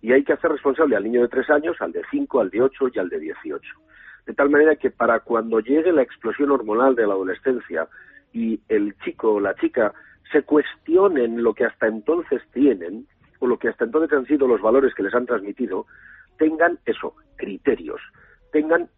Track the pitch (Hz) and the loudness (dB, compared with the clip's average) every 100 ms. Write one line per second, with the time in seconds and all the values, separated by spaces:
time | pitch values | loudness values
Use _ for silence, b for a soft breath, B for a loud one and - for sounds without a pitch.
0 | 110 131 143 151 165 147 143 135 160 127 | 4 2 2 -2 -2 -2 -2 0 0 0
1 | 104 120 120 127 123 151 156 - 85 82 | 0 0 0 -2 0 0 0 -6 -6 -8
2 | - 143 139 131 98 98 131 - 131 117 | -6 -6 -2 -2 -2 0 -2 0 -4 -4
3 | 90 - - - - 73 - - _ B | -6 -6 -10 -12 -10 -12 -14 -20 _ B
4 | B B - 113 143 147 156 151 127 - | B B -16 0 2 6 6 4 0 -2
5 | 117 113 - 117 113 113 110 147 165 160 | 0 0 0 -4 0 -2 2 2 4 2
6 | 123 - 113 104 143 139 107 110 131 123 | 0 -2 -8 -2 0 0 0 2 2 4
7 | 107 98 92 90 - 123 - 82 80 B | 2 0 -4 -4 -2 -4 -4 -8 -8 B
8 | B B B 113 113 113 _ 110 104 - | B B B -6 -4 -4 _ -2 -2 -6
9 | - - 113 104 98 98 - - 104 B | -12 -4 0 0 0 -2 -2 0 -2 B
10 | B B - 151 - - - - - 170 | B B -2 -2 2 0 0 -8 0 4
11 | 196 160 117 117 117 107 117 - 113 110 | 4 2 -2 0 -2 0 -2 0 -2 -2
12 | 104 170 160 123 - 123 139 104 85 104 | -2 -2 -2 -6 -6 2 2 2 -4 -12
13 | 139 _ _ _ 127 117 117 - 113 151 | -16 _ _ _ -2 -2 -2 -4 -2 0
14 | 160 147 123 147 135 113 104 127 135 - | 0 0 0 0 2 2 4 4 2 0
15 | 98 120 123 120 101 98 117 92 - B | -2 -2 -2 -4 -6 -8 -6 -6 -10 B
16 | B B B _ 156 160 170 - - - | B B B _ -2 2 0 0 -6 -6
17 | - _ _ _ 98 95 - 120 80 - | -6 _ _ _ -12 -6 -2 -2 -4 -14
18 | - b b b _ 156 151 170 - | -16 b b b _ -2 2 0 0